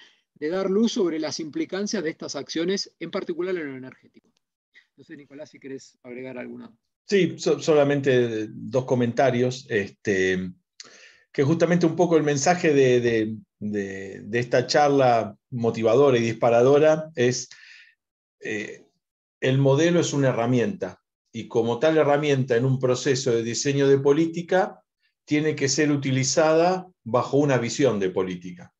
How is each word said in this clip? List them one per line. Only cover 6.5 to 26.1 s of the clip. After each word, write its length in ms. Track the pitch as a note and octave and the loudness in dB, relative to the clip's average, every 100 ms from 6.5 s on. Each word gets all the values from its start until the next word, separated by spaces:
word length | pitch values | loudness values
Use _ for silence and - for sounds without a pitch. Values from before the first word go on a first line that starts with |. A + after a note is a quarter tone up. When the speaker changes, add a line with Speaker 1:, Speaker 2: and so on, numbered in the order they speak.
| B2 A#2 _ _ _ - | -16 -18 _ _ _ -2
Speaker 2:
Sí, 260 | G3+ F3 - | 0 0 -2
so-, 220 | F3+ C#3+ | -2 -2
solamente 880 | - D3+ C#3+ C#3+ C#3 B2+ A#2+ A2 G#2+ | 2 2 4 2 2 2 2 -2 -8
dos 340 | - A2 B2+ B2+ | -10 -6 -4 0
comentarios. 800 | B2 A#2+ A2+ C3+ A#2+ B2 B2+ - | 0 0 2 2 2 -2 -4 -4
Este, 840 | A2 G2 - - F#2+ F#2 F#2 F#2 - _ - - - - _ _ | -4 -4 -6 -2 0 0 0 -4 -12 _ -20 -20 -20 -20 _ _
que 100 | - | -2
justamente 440 | C#3 E3 E3+ F3 E3+ | 0 2 2 2 2
un 80 | E3 | 2
poco 220 | F3 D#3+ | 2 2
el 60 | |
mensaje 500 | D3 C#3+ F3+ F3 F3 | 2 0 0 2 2
de, 260 | C#3+ C3 B2 | 4 6 4
de, 360 | A#2+ A2+ A2 A2 - - | 2 0 -2 -6 -14 -12
de, 600 | G#2 G#2 G2 F#2+ G2 G2 | -6 -6 -6 -8 -12 -14
de 180 | G2+ A#2 | -6 -4
esta 280 | B2+ C3+ B2 | 0 0 2
charla 720 | D#3+ D3 C#3 B2+ A#2 G#2 - _ | 2 4 4 4 2 -2 -10 _
motivadora 680 | B2 A2+ A2+ A2 A#2+ C#3+ B2 | -4 -2 0 2 4 4 4
y 40 | |
disparadora 880 | A2+ G#2+ B2 A#2 B2+ C#3+ D#3 D#3 D#3 - | 0 0 2 4 6 6 4 2 -2 -2
es, 320 | B2 B2+ - - - - - _ _ _ _ _ | 0 -2 -8 -18 -20 -20 -20 _ _ _ _ _
eh, 460 | - G#2+ G2+ - _ _ _ _ _ - | -10 -8 -10 -14 _ _ _ _ _ -6
el 180 | C3 C3+ | -2 2
modelo 440 | C#3 C#3 E3+ F3 | 2 2 2 2
es 100 | - | 0
una 160 | C#3+ C3+ | 0 0
herramienta, 760 | A2+ A#2 B2+ G#2+ F#2 F#2 - _ _ _ | 0 0 0 0 -4 -10 -12 _ _ _
y 160 | A2+ G2 | -14 -6
como 320 | A#2+ A2+ A#2 | -2 -2 0
tal 180 | D#3 D#3+ | 2 2
herramienta 600 | C#3+ D3 D3+ C3+ A#2+ A#2 | 2 2 2 0 0 0
en 80 | C3 | 0
un 140 | C3 | 0
proceso 520 | B2+ B2+ D3+ B2+ B2+ | 0 0 0 -2 0
de 120 | A#2 | -2
diseño 440 | A2+ A#2+ C#3+ C#3 C#3 | -2 -4 -2 2 4
de 120 | C#3 | 4
política, 800 | C#3 D3 E3 E3+ E3+ F#3 G#3+ - _ _ _ _ | 4 2 0 -4 -2 0 0 -4 _ _ _ _
tiene 320 | - D3 D#3 C3+ | -4 -2 0 -2
que 140 | C3+ | -2
ser 200 | D#3 D3+ | 0 0
utilizada 1000 | D3 C3+ | 0 -2